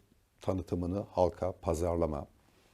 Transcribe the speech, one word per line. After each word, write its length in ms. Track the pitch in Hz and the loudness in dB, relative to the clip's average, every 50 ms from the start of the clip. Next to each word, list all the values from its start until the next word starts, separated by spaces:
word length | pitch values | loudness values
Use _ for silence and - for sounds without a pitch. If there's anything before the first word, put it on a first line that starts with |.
| _ _ _ _ _ _ _ - | _ _ _ _ _ _ _ -10
tanıtımını 640 | - - 98 95 87 - 98 87 90 87 90 101 113 - | -4 -2 -2 -2 -2 -4 -4 -2 -2 -2 -2 -4 -4 -2
halka 400 | - - 90 85 - - - 90 | 2 4 4 4 2 0 -4 -4
pazarlama 760 | - - - 92 85 78 85 85 85 85 82 78 76 71 - - - _ _ _ _ _ _ _ | -4 -4 -2 0 0 2 2 0 2 2 0 0 0 -4 -6 -10 -14 _ _ _ _ _ _ _